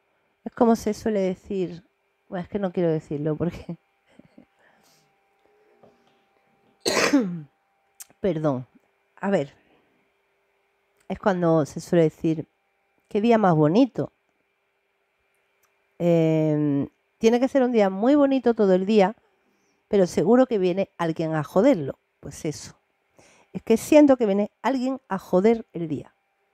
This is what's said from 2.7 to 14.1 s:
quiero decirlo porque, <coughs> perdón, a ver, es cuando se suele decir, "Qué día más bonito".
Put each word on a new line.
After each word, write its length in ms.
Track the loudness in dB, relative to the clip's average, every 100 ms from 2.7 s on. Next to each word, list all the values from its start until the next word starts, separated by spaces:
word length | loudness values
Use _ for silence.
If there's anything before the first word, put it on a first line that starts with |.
quiero 180 | -2 -2
decirlo 460 | -2 -6 -8 -6 -4
porque, 400 | -6 -6 -14 -18 _ _ _ -20 _ _ _ _ _ _ _ _ _ _ _ _ _ _ _ _ -20 _ _ _ _ _ _ _ _ _
<coughs> 680 | -6 -2 0 0 0 -6 -14 _ _ _ _ _ -20 _
perdón, 480 | -6 -2 -2 -4 -8 _ _ _ _ _
a 140 | -4
ver, 220 | -4 -4 _ _ _ _ _ _ _ _ _ _ _ _ _ _ _ -12
es 100 | -4
cuando 480 | -2 0 2 2 0
se 140 | -8
suele 240 | -2 2
decir, 420 | 2 0 -4 -4 -8 _ _ _ _ _ _
"Qué 120 | -2
día 160 | 2 4
más 180 | 4
bonito". 580 | 4 4 4 2 -2 -10